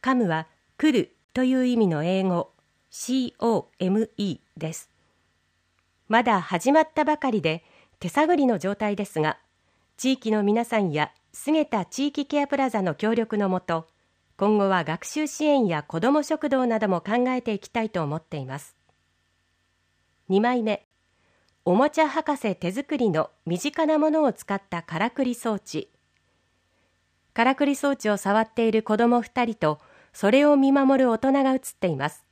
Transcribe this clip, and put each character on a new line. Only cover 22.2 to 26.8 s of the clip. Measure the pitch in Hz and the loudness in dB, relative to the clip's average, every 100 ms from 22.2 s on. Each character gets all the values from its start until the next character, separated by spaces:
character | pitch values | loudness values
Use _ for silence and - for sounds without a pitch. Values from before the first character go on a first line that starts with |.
| 311 285 | -2 -2
士 | 220 180 | -4 -4
手 | 170 | -6
作 | 202 - 302 | -6 -6 -2
り | 233 | 0
の | 160 - _ - | 0 -2 _ -6
身 | 175 | -4
近 | 285 294 311 | -4 -2 0
な | 311 | 2
も | 311 | 2
の | 311 | 2
を | 285 | 0
使 | 247 - | -2 -8
っ | 196 _ | -8 _
た | 170 | -10
か | - 180 | -8 -4
ら | 226 | -4
く | 254 | -2
り | 262 233 | -4 -2
装 | 233 | -4
置。 | 208 - 156 - _ _ _ _ _ _ _ _ _ | -6 -6 -10 -10 _ _ _ _ _ _ _ _ _